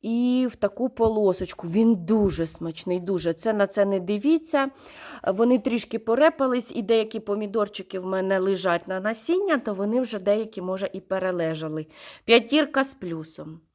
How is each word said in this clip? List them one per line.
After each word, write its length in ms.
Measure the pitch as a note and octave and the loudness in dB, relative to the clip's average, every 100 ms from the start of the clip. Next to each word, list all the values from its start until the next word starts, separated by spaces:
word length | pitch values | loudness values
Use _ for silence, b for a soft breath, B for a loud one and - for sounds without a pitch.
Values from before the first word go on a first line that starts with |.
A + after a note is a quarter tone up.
і 460 | G#3+ A#3 B3 B3+ B3+ | -2 0 2 2 0
в 60 | - | 0
таку 320 | G3+ - B3 | -4 -2 -6
полосочку. 800 | G#3 A3+ A3 G3+ F3+ F#3 - E3+ | 0 0 4 2 2 -4 -8 -2
Він 260 | F3+ A3+ | 4 4
дуже 520 | G#3+ E3 A3 G3+ D#3 E3 | 4 2 2 4 2 -4
смачний, 540 | - E3+ D#3+ - F3+ | -4 -6 -8 -4 -4
дуже. 320 | F3 F#3 E3 | -2 -2 -2
Це, 200 | D#3+ A3+ | 0 0
на 140 | G#3+ G3+ | 2 2
це 180 | - | 4
не 160 | G3+ G3 | 2 2
дивіться. 720 | F3+ G#3 C4 D#4+ D#4+ C#4+ C#4 - B B B B - | -2 -2 2 2 2 0 0 -6 B B B B -4
Вони 320 | F#3+ A#3 B3 | 2 4 4
трішки 400 | A#3 A#3 - A3 | 2 -2 -2 -6
порепались, 760 | A3 A#3 D#4 E4 C4 B3 A#3 | -2 4 4 2 -2 -2 -4
і 80 | - | -6
деякі 380 | G3 A3+ A3 A3 | 0 0 0 -6
помідорчики 800 | G#3+ G3+ G#3+ G#3 G#3 - F#3 F#3+ | -6 -6 -2 -2 -2 -6 -10 -8
в 80 | F#3 | -4
мене 320 | F#3+ F#3+ G3 | -2 0 0
лежать 500 | F#3+ F#3+ F3+ E3+ E3+ | 2 0 0 0 -2
на 120 | F#3 | -4
насіння, 580 | G3 A3+ - F4 G4+ D4 | -4 -4 -2 0 2 0
то 160 | A#3 | -2
вони 260 | G3 G3+ A#3 | -4 0 0
вже 180 | B3+ G#3+ | -2 -4
деякі, 440 | F#3 G#3 A3 G#3 | 0 0 0 -8
може, 280 | F3+ F#3+ G3 | -6 -4 -6
і 80 | G3 | -8
перележали. 880 | - F#3+ F#3 F3+ D#3+ D#3+ D#3 D#3 D#3 B B B | -6 -4 -2 -2 -2 -4 -6 -6 -8 B B B
П'ятірка 600 | - A#3 A3+ D4 C#4+ C4+ | 4 4 6 2 2 0
з 100 | C4+ | -2
плюсом. 680 | - F3+ E3 D#3 - D#3 D#3+ _ | -4 -8 -8 -10 -14 -14 -16 _